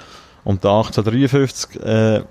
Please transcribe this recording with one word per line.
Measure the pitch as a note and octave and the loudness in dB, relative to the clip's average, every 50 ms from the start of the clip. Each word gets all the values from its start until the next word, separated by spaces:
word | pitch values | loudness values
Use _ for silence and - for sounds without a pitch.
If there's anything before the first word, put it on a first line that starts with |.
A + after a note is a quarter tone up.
| - - - - - - - - _ G#2 | -20 -20 -20 -20 -20 -20 -20 -10 _ -4
Und | G2 F#2+ - | -4 0 2
der | G2+ | 2
achtzehnhundertdreiundfünfzig, | G2+ G#2+ A2+ - - - G2+ A2 A2 B2+ C#3 B2+ C3 C#3+ C#3 B2+ - - - - - - - | 2 2 2 0 -2 -2 -2 0 0 0 0 2 2 0 0 0 -4 -8 -12 -12 -12 -10 -4
äh, | - A2 A2 A2 A2 A2 - - - | 0 2 2 2 2 2 0 -2 -6